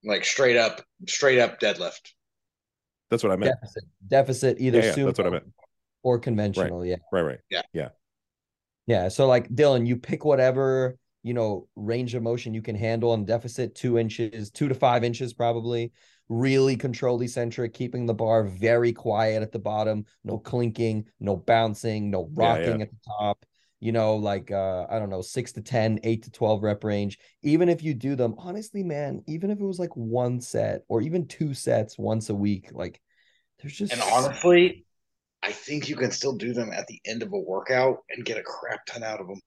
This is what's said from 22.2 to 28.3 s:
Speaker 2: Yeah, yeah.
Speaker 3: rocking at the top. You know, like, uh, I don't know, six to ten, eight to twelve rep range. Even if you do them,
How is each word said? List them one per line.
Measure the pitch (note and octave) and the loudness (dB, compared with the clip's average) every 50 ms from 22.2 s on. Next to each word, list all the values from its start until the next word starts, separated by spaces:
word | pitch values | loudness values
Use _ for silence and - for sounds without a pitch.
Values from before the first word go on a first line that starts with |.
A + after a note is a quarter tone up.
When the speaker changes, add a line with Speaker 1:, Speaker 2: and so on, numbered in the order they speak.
Speaker 2:
Yeah, | F2 A2 D3+ - A2+ A#2 A2+ | -4 -4 0 2 2 2 4
yeah. | D#2+ E2+ | 2 0
Speaker 3:
rocking | E2+ A2 G#2+ | 0 -2 -2
at | G#2+ G2+ | -4 -8
the | - A2 _ | -10 -20 _
top. | - G#2 G#2 G#2 G#2 G2+ _ _ _ _ _ _ _ _ _ | -12 -6 -4 -2 -2 -2 _ _ _ _ _ _ _ _ _
You | A2 A2+ | -4 -2
know, | A2+ A2+ A2 G#2+ A2 | 0 2 2 2 2
like, | G#2+ G#2 G2+ G2+ F#2+ - - | 2 0 -2 -2 -4 -4 -4
uh, | G2+ G2 F#2+ F#2+ F#2 F2+ F2 - | -2 -2 0 -2 -2 -4 -4 -4
I | - A2+ | -4 -4
don't | G#2+ G2 | -4 -4
know, | F#2+ F#2 | -6 -6
six | F#2 - - C3 A#2+ - | -8 -6 -6 -6 -6 -6
to | - G2 | -10 -14
ten, | G#2 - B2+ A#2 A2 A2 A2 G#2+ - | -8 -2 0 2 2 2 0 0 0
eight | A2 A2+ A2 | 0 -2 -2
to | - - | -4 -14
twelve | - - A#2+ G#2+ G#2+ G2+ | -4 0 2 2 2 2
rep | G#2+ G#2+ G#2 G2+ - | 2 -2 -2 0 -2
range. | A2 G#2 G2+ G2+ G2+ G2 _ _ _ _ _ | -2 -2 0 -2 -4 -6 _ _ _ _ _
Even | - D3 D3+ E3 F3+ F3 | 0 2 4 4 4 4
if | E3+ E3 | 2 0
you | D#3 D#3+ C#3+ | -2 -4 -4
do | A2 A#2+ C3+ C#3+ | -4 -4 -4 0
them, | B2+ B2 A#2 | 0 0 0